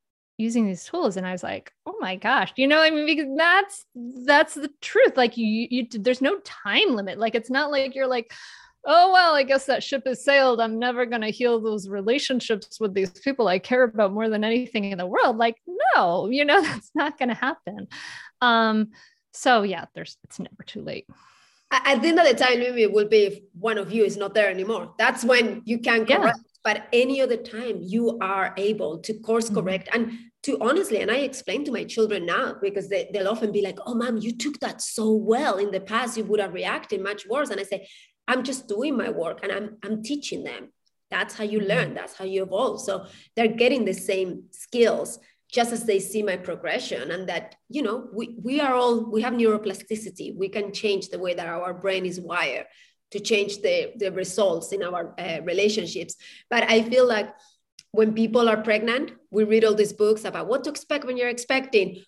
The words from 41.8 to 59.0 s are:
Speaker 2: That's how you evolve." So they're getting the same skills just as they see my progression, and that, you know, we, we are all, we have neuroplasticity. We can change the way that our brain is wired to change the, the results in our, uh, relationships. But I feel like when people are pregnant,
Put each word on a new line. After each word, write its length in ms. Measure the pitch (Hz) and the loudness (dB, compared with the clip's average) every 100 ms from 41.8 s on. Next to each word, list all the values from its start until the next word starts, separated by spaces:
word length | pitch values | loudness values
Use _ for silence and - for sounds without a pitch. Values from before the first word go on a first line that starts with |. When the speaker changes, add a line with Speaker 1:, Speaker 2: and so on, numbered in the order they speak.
| 190 - | -2 -6
Speaker 2:
That's 200 | - - | -12 -10
how 100 | 190 | -6
you 180 | 190 | -4
evolve." 380 | 185 190 262 214 | -2 -2 -2 -2
So 260 | - 190 - - _ 226 | -6 -6 -8 -20 _ 0
they're 120 | 226 226 | 2 4
getting 200 | 247 269 | 4 4
the 100 | 190 | 0
same 520 | 185 - 190 185 160 - | -2 -2 -2 -2 -6 -14
skills 680 | - - 247 220 151 - - _ _ _ | -20 -4 2 4 2 -4 -12 _ _ _
just 200 | 240 233 | -2 -2
as 120 | 226 - | -2 0
they 140 | 196 | 0
see 240 | - 214 | 0 -4
my 140 | 202 180 | -2 -4
progression, 760 | 180 165 165 247 - 123 143 | -6 -8 -4 -4 -4 -8 -6
and 160 | 180 180 | -8 -6
that, 260 | 170 165 _ - | -8 -8 _ -10
you 120 | 294 | -4
know, 240 | 214 240 - | -4 -4 -8
we, 240 | 196 233 233 | -10 -10 -8
we 180 | 220 294 | -4 0
are 140 | 277 | 2
all, 380 | 254 247 233 220 | 2 2 2 0
we 100 | 220 | -2
have 120 | 240 | 0
neuroplasticity. 1000 | 240 226 208 202 190 - 214 214 - - 170 | 2 2 2 -2 -8 -8 -8 -8 -12 -12 -6
We 140 | 190 | -6
can 220 | 214 202 | -6 -8
change 360 | - 214 196 - | -4 -2 -2 -4
the 100 | 180 | -6
way 140 | 185 175 | -6 -4
that 120 | 170 | -6
our 260 | 170 180 | -6 -8
brain 320 | 180 196 190 185 | -4 -2 -2 -2
is 140 | 180 | -6
wired 460 | 170 175 151 - - _ _ _ _ | -6 -2 -2 -4 -10 _ _ _ _
to 80 | 208 | -6
change 420 | 208 208 202 - | 0 0 0 -2
the, 320 | 190 175 - - | 0 0 -2 -4
the 140 | 190 | -4
results 600 | 185 185 214 190 165 - | -4 -4 0 2 0 -4
in 80 | 196 | -6
our, 320 | 175 175 170 - | -4 -6 -8 -10
uh, 220 | 175 160 | -8 -6
relationships. 720 | 165 185 208 214 170 175 170 - - - - | -4 2 2 2 -4 -8 -10 -14 -20 -16 -2
But 140 | 233 | 0
I 180 | 214 226 | 4 4
feel 260 | 233 254 247 | 4 4 6
like 220 | 214 214 - _ _ _ _ - | 4 -2 -10 _ _ _ _ -4
when 240 | 214 220 220 | 2 4 4
people 340 | 220 240 226 | 2 4 4
are 80 | 214 | 4
pregnant, 480 | 226 214 226 254 | 2 0 2 -2